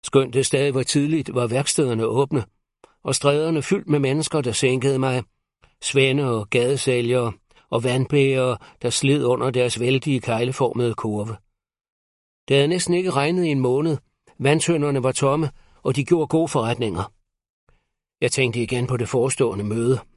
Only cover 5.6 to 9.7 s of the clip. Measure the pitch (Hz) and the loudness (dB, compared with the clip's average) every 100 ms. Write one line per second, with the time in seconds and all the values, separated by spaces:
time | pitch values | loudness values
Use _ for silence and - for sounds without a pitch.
5.6 | _ _ - 139 135 135 139 113 104 127 | _ _ -2 2 4 2 0 -2 0 0
6.6 | 120 139 - 123 117 127 117 - _ _ | 2 0 0 0 2 0 0 -4 _ _
7.6 | _ 117 123 127 131 143 135 131 127 113 | _ -2 0 0 2 2 2 2 0 -4
8.6 | - _ 123 - 135 147 123 123 123 123 | -10 _ -4 0 2 2 2 2 0 0
9.6 | 123 | -2